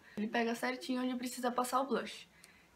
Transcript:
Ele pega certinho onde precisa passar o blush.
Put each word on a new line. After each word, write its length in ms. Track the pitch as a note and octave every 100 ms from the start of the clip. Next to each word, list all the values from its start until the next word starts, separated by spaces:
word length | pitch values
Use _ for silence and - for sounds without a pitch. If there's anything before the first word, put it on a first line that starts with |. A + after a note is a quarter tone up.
| - -
Ele 100 | A3
pega 280 | A#3+ A3+
certinho 480 | A#3 B3 B3+ - B3+
onde 120 | B3+
precisa 360 | B3 B3 - B3
passar 300 | A#3+ B3 B3+
o 60 | C4+
blush. 420 | A3 G#3 - - - - - -